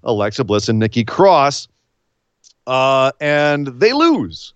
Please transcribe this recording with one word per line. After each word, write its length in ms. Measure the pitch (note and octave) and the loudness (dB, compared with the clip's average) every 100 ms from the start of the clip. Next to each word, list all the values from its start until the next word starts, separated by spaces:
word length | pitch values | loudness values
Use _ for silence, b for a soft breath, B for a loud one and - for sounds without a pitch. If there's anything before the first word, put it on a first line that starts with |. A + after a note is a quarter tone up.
Alexa 400 | - G#2+ G2+ G#2 | -4 -2 -4 -4
Bliss 240 | F#2 G#2 G#2 | -2 -2 0
and 80 | A2 | -2
Nikki 240 | A2 A#2 A2+ | 0 -2 -4
Cross. 640 | - G3 E3+ C#3 C#3 - _ _ _ _ _ _ _ _ _ - | 2 4 4 2 -2 -14 _ _ _ _ _ _ _ _ _ -4
Uh, 440 | C3 C3+ C3+ C3 - | 0 2 2 0 -2
and 460 | D3 D3 D3 D3 C#3+ | -2 0 0 0 -4
they 260 | B2 G#3 | 0 0
lose. 600 | C4+ E4 C#4 G2+ D#2 - | 2 2 0 -4 -10 -20